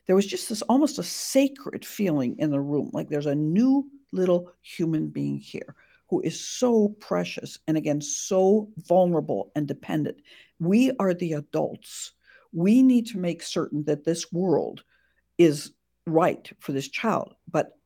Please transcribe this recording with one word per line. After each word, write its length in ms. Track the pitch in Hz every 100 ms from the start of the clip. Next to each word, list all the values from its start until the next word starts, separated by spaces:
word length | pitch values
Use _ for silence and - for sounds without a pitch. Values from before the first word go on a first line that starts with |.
| -
There 100 | 190
was 100 | 202
just 220 | - -
this, 140 | 214
almost 360 | - 254 302 -
a 40 |
sacred 800 | 175 - - 269 277 277 - -
feeling 520 | - - 196 147 123 -
in 120 | 156
the 100 | 139
room, 300 | 143 147 -
like 160 | 151 151
there's 160 | 151 147
a 80 |
new 560 | 143 151 185 254 269 277 - _
little 400 | 185 180 175 175 _
human 460 | - - 165 156 156
being 300 | 143 143 139
here 360 | 143 - - - _ _ _
who 120 | 180
is 180 | 160 165
so 520 | - - 247 226 208 208
precious 580 | - 175 175 - - - -
and, 100 | 156
again, 240 | 151 147
so 680 | 143 - - 190 190 214 214 - -
vulnerable 640 | 180 180 165 151 104 - 151
and 100 | 147
dependent. 520 | 139 - 156 147 - _ - _ _
We 320 | 165 214 262 254
are 140 | 196
the 180 | 180 175
adults. 800 | 147 147 156 156 - - - - _ _ - _
We 300 | 170 185 247
need 240 | 262 247 226
to 100 | 190
make 240 | 175 170
certain 400 | - 180 147 147
that 200 | 151 147
this 260 | 160 170 -
world 540 | 170 190 147 62 - _ _ _ _ _ -
is 360 | 170 143 - _ _ _ -
right 440 | 160 170 - - -
for 120 | -
this 160 | 135 135
child. 460 | - 226 175 - _ -
But 280 | 156 - _